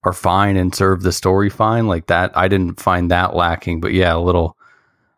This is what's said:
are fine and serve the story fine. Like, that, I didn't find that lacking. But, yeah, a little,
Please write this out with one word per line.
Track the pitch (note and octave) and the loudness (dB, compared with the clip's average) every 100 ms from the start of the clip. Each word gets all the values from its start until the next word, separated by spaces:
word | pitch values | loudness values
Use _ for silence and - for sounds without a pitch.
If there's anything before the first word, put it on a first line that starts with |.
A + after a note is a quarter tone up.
are | F#2 | -6
fine | F2+ F#2 F#2 G2+ G2 | -2 0 2 2 2
and | F2+ - | 0 0
serve | F#2+ F#2 | 0 2
the | F#2 | 0
story | - F#2 F#2+ G2+ | -2 0 2 0
fine. | - A2 A#2 A2 | 0 0 0 0
Like, | E2+ - | -2 0
that, | F2 F#2 - | 0 0 0
I | F#2 | 0
didn't | G2 F2 D#2 | 2 0 -4
find | - F2+ F2 | -2 0 0
that | F2 F2+ | 0 0
lacking. | F2 E2+ E2 - E2 | 0 -2 -2 -4 -6
But, | F2 | -2
yeah, | F#2 F2 | 0 2
a | E2 | 2
little, | F2 F2 E2 - _ _ _ _ _ | 0 0 0 -4 _ _ _ _ _